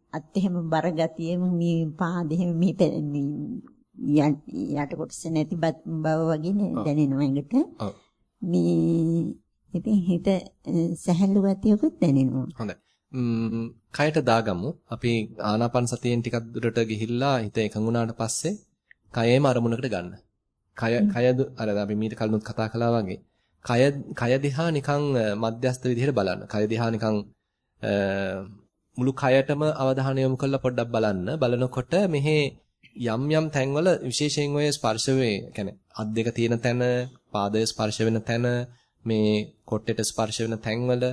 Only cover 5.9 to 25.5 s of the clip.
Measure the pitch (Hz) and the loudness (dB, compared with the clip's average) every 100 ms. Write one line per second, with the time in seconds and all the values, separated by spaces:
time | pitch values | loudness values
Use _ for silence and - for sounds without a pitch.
5.9 | 160 156 156 165 156 165 202 202 - 127 | -4 0 0 0 0 0 0 0 0 0
6.9 | 147 143 135 143 139 147 254 330 - - | 2 2 2 0 0 0 0 0 -4 -8
7.9 | - _ _ _ _ 190 180 170 165 165 | -8 _ _ _ _ 0 2 4 4 4
8.9 | 165 165 170 - - _ _ _ 180 214 | 2 2 2 -2 -6 _ _ _ -6 2
9.9 | 208 175 175 - 190 - _ - 175 170 | 2 2 0 0 -2 -4 _ -4 0 0
10.9 | 170 - 170 196 196 196 190 214 208 320 | -2 0 2 4 4 4 2 4 4 2
11.9 | - 170 135 131 127 127 - 107 - _ | 2 4 4 4 0 -4 -8 -8 -8 _
12.9 | _ _ 131 120 113 113 113 117 - _ | _ _ -4 0 0 0 -2 -6 -12 _
13.9 | - 151 156 123 113 110 90 113 165 _ | 0 0 2 4 2 2 -2 -4 -8 _
14.9 | 110 120 117 110 - - 107 117 123 120 | -4 0 0 -2 -6 -2 0 0 0 -2
15.9 | - 120 120 117 120 113 120 117 117 113 | -2 -2 -2 -2 -6 -6 -4 -2 0 -2
16.9 | 107 113 120 139 131 107 113 107 107 110 | -2 -2 -2 0 0 -2 -2 -2 0 0
17.9 | 117 113 113 113 - 165 208 _ _ _ | 0 -2 -2 -4 -2 -4 -6 _ _ _
18.9 | _ _ 120 117 127 143 123 117 117 127 | _ _ 0 4 4 4 2 0 -2 -2
19.9 | 98 87 92 _ _ _ _ _ - 113 | -4 -6 -14 _ _ _ _ _ -4 0
20.9 | 117 104 107 123 127 139 - 110 104 101 | 2 2 4 2 4 -2 -2 -2 -2 -2
21.9 | 107 110 - 110 107 110 110 110 113 117 | -2 -4 -2 0 0 -2 -4 -2 0 2
22.9 | 117 95 90 _ _ _ _ - 120 139 | 2 0 -8 _ _ _ _ 0 4 4
23.9 | 143 - 147 120 135 143 135 170 151 135 | 2 -8 -4 0 2 0 0 0 -2 0
24.9 | 143 147 127 110 101 113 | -2 0 0 0 0 -2